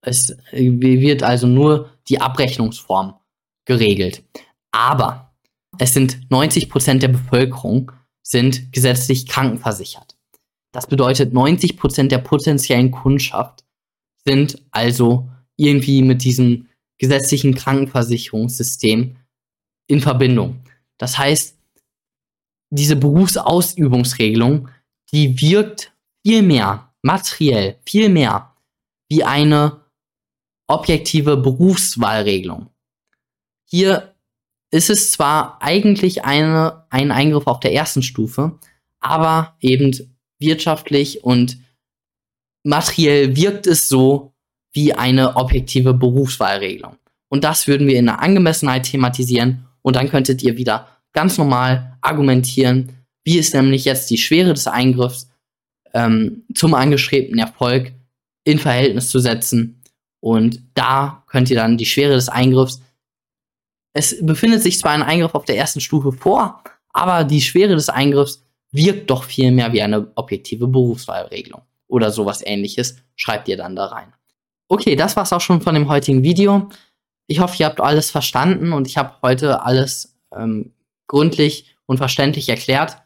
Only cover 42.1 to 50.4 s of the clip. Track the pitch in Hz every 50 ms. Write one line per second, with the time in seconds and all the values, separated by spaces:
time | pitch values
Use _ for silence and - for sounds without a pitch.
42.1 | _ _ _ _ _ _ _ _ _ _ _ 147 147 156 170 - - - 160 143
43.1 | 143 143 139 135 131 143 170 202 202 196 - 185 165 151 - - 139 131 131 131
44.1 | 139 139 - - _ _ _ _ _ _ _ _ _ 147 147 147 - - 120 127
45.1 | 127 131 131 127 127 127 131 127 131 131 127 - - 131 127 131 127 127 127 123
46.1 | 123 135 139 127 - - 107 95 98 98 98 95 - - - - - _ _ _
47.1 | _ _ _ _ 139 139 139 151 156 - - - 139 139 143 139 131 123 120 117
48.1 | 107 - - 170 196 190 180 160 160 - 156 139 127 131 127 - - 135 127 123
49.1 | 127 131 127 123 123 117 120 127 127 127 - _ _ _ _ 131 120 123 131 139
50.1 | - 139 131 135 131 131